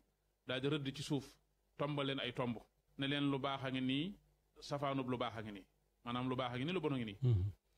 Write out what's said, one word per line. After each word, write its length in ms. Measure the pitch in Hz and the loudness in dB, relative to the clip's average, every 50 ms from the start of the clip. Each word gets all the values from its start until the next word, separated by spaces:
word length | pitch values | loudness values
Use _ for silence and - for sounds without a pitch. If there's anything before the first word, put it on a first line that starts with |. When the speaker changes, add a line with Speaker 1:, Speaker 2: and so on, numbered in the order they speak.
| - _ _ _ _ _ _ _ _ | -12 _ _ _ _ _ _ _ _
Speaker 1:
daal 140 | - 127 131 | -4 -2 0
di 60 | 127 139 | 2 2
rëdd 280 | 156 151 139 135 143 | 0 0 0 -4 -4
ci 60 | 156 | -6
suuf, 240 | - - 151 131 - - - _ _ _ _ _ _ _ _ | -2 0 0 -2 -2 -4 -14 _ _ _ _ _ _ _ _
tombal 300 | - 151 143 151 143 139 | -4 -2 -2 0 0 0
leen 140 | 135 135 135 | 0 0 -2
ay 120 | 110 123 | -2 -4
tomb. 240 | 120 - 127 120 117 107 - - _ _ _ _ _ | -2 0 0 0 0 -4 -8 -16 _ _ _ _ _
Ne 100 | - 139 | -2 0
leen 220 | 139 143 143 143 143 | 0 2 2 2 2
lu 80 | 139 135 | 2 2
baax 260 | 131 139 135 135 131 | 0 -2 -2 -2 -2
a 60 | 135 | -2
ngi 100 | 127 131 | -2 0
nii, 320 | 127 127 131 139 156 196 202 - _ _ _ _ _ _ _ - | 0 2 2 2 0 -2 -6 -10 _ _ _ _ _ _ _ -18
safaanub 480 | - - 151 143 143 139 139 135 131 123 | -6 -4 -2 0 0 0 0 0 0 0
lu 80 | 127 120 | 0 0
baax 180 | 123 113 104 | 0 -2 -2
a 60 | 117 | -6
ngi 100 | 107 107 | -8 -8
nii. 120 | 104 98 - _ _ _ _ _ _ _ _ | -8 -10 -14 _ _ _ _ _ _ _ _
Maanaam 240 | 120 120 123 127 131 | -2 -2 0 0 0
lu 60 | 127 | 0
baax 160 | 123 131 123 123 | 0 0 0 0
a 20 | |
ngi 80 | 123 131 | -2 -2
nii, 80 | 160 | 0
lu 80 | 185 180 | 0 0
bon 140 | 151 151 139 | 0 0 0
a 20 | |
ngi 80 | 127 117 | 0 -2
nii. 140 | 107 98 - | -4 -2 2
Speaker 2:
Hmm. 280 | 131 123 113 92 92 101 - - _ _ _ | 4 6 6 6 4 2 -2 -6 _ _ _